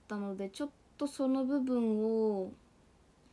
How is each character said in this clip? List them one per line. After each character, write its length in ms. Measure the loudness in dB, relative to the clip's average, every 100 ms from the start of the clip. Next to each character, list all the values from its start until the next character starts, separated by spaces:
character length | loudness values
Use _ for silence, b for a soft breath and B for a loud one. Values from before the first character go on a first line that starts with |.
| -8
た 100 | -6
の 180 | -6 -6
で、 140 | -6
ち 140 | -6
ょ 20 | -8
っ 40 | -10 -16 -6
と 100 | -4
そ 200 | 0 2
の 180 | 2 2
部 160 | 0
分 420 | 2 2 2 2
を 480 | 2 2 2 0 -4 -10 -20 _ -20 -20 _ _ B